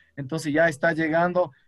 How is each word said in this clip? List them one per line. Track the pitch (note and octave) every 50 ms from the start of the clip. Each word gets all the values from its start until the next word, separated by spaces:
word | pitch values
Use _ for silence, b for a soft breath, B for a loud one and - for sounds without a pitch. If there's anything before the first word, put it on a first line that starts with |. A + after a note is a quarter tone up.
| b b b
Entonces | b C#3 B2+ D#3+ D#3+ D#3+ D3+
ya | C#3+ D#3 E3 E3
está | D3 - F3+ E3+
llegando, | D#3+ D#3 D#3+ D#3 D#3 E3 F3 F3+ F3+ F3+ F3+ C3+ b b b